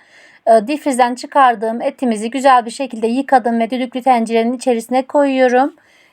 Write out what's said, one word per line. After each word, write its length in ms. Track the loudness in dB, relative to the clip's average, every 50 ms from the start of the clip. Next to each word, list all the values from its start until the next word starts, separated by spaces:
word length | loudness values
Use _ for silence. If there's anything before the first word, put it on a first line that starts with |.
| _ _ _ -20 -20 -20 _ _ _
Ee, 200 | 4 4 4 4
difrizden 480 | 0 -6 -4 -4 -4 0 0 0 -2 -2
çıkardığım 680 | -8 -12 -4 0 2 2 2 2 0 -4 -6 -6 -4
etimizi 480 | -6 -6 -6 _ -4 -4 -4 -4 -6 -6
güzel 360 | -6 0 4 4 4 4 2
bir 60 | -2
şekilde 360 | -8 -8 -8 -8 -6 -4 -4
yıkadım 520 | -2 -2 -2 0 2 0 2 2 0 -2 -2
ve 100 | -2 -2
düdüklü 320 | -4 -6 -6 -6 -8 -4
tencerenin 520 | 0 2 2 2 2 0 0 0 0 0 -4
içerisine 480 | -4 -2 -2 -2 -2 -2 -2 -2 -2
koyuyorum. 720 | -2 0 0 0 2 2 2 2 2 4 4 2 0 0 -4 _ _ _ _ _ _ _